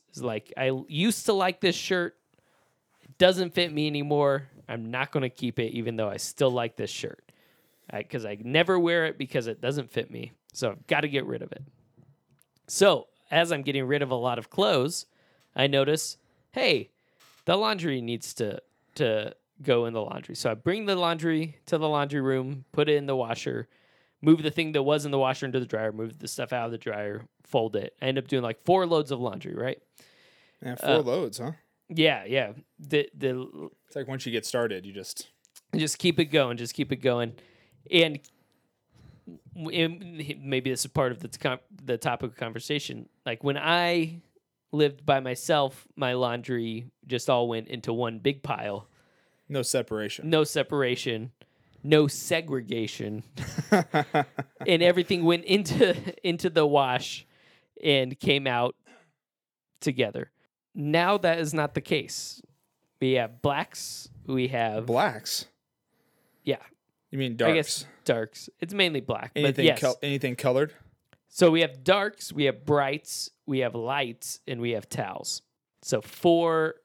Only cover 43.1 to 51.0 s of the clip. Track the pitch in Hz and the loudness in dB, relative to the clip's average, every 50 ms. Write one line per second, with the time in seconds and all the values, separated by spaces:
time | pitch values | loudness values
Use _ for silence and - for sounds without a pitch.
43.1 | _ _ _ 131 117 113 - 143 139 143 143 156 170 175 175 175 175 175 165 160 | _ _ _ -8 -8 -4 -4 -4 -4 -2 0 2 2 2 2 2 2 0 0 -2
44.1 | 165 170 - _ _ _ _ _ _ _ _ _ - 147 151 143 143 135 147 147 | -6 -12 -18 _ _ _ _ _ _ _ _ _ 0 2 2 2 2 -2 0 2
45.1 | 139 135 131 131 123 - - - 165 151 143 135 131 - - _ _ - 143 127 | 2 2 2 -2 -6 -6 -2 0 2 2 2 0 -2 -8 -20 _ _ -4 -2 0
46.1 | 123 127 127 120 117 120 110 - 127 120 113 113 110 110 117 123 _ _ _ 143 | 0 2 0 0 0 -4 -4 -4 -4 -2 -2 -4 -6 -8 -10 -12 _ _ _ -4
47.1 | 127 120 - - 135 123 120 120 117 113 113 - - 120 - - 113 117 123 117 | -4 -4 2 2 4 4 4 2 0 -4 -4 -6 -10 -8 -4 -4 -2 -2 -2 -4
48.1 | 113 113 - 135 143 139 _ 139 120 101 113 104 101 98 98 _ _ _ _ _ | -4 -2 -2 -2 -2 -2 _ -8 -6 -6 -4 -6 -6 -8 -10 _ _ _ _ _
49.1 | _ _ _ _ _ _ _ _ 147 135 120 - - 135 117 - 110 107 107 104 | _ _ _ _ _ _ _ _ -6 -4 -4 0 0 0 0 -2 -4 -6 -4 -6
50.1 | - - - 156 160 156 151 147 - 156 135 - 147 143 135 123 123 123 | -8 -8 -2 2 2 4 2 2 0 -2 -2 0 0 0 0 0 0 -2